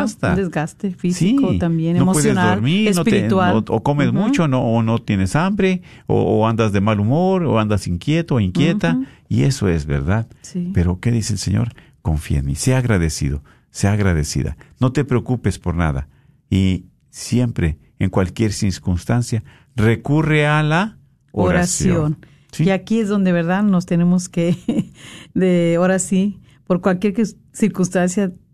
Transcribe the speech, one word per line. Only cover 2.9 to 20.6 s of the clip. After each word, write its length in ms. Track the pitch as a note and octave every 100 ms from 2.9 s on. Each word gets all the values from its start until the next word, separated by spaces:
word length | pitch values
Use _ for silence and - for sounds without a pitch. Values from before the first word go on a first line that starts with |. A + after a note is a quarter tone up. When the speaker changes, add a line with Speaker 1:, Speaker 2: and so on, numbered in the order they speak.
| F3+
Speaker 1:
no 80 |
te, 60 | E3
Speaker 2:
espiritual. 420 | - G#2+ F#3+ F3+
Speaker 1:
no, 220 | A2 G#2+ A2
o 80 |
comes 240 | - D3 B2+
Speaker 2:
Ujú. 80 | B2+
Speaker 1:
mucho, 300 | G#3+ C#4 D#3
no, 140 | B2+
o 200 | A#2 A2+
no 160 | A2+ A2+
tienes 360 | - G2 F#2+ D3
hambre, 460 | F#3+ G3+ F#3 F3+ - - -
o, 80 | G#2
o 260 | F#2+ G#2+ A2
andas 240 | A2+ A2
de 100 | G2
mal 180 | G#2 G#2+
humor, 440 | G#2 D3+ F#3 F#3+
o 160 | D3+ A2
andas 280 | G#2+ G2+ -
inquieto 480 | F2 - D#3+ E3 C3
o 40 |
inquieta, 540 | F#2+ F2+ F#3 G#3 E3 B3+
Speaker 2:
Ujú. 100 | C4 - -
Speaker 1:
y 140 | A2
eso 240 | C#3 C3+ G2+
es 180 | E2 D2
verdad. 420 | C#2 C#2+ A2 A2 -
Speaker 2:
Sí. 300 | - F3+ F3
Speaker 1:
Pero, 260 | F#3+ F2 F2+
¿qué 120 | A#2+
dice 220 | A#2+ G#2
el 60 | G2
Señor? 340 | - G#2 A#2+ - - _
Confía 380 | - D2+ - D2
en 60 | C#2
mí, 100 | C2+
sea 240 | C3 C3
agradecido, 640 | A#2+ G2 E2 - C#2+ D2 - _ _
sea 220 | - G2
agradecida. 640 | G#2 G2 D#2+ D2 - - - - -
No 120 | B2+
te 140 | D3+ C3+
preocupes 540 | A#2+ G#2+ B2 G#2 -
por 160 | F2+ E2+
nada. 320 | D#2+ C2+ - _ _ _ -
Y 360 | F#2+ F#2+ F#2 - _ _
siempre, 680 | - - A#2 A#2+ A#2 E2 D2+ _ -
en 100 | F#2+
cualquier 420 | G2+ F2+ - A2
circunstancia, 920 | G2 G2+ F2 - F2 - A#2+ A#2+ A2 - - _ -
recurre 720 | G#2+ A2+ C3 D3+ D3+ D3+ D3
a 160 | D3+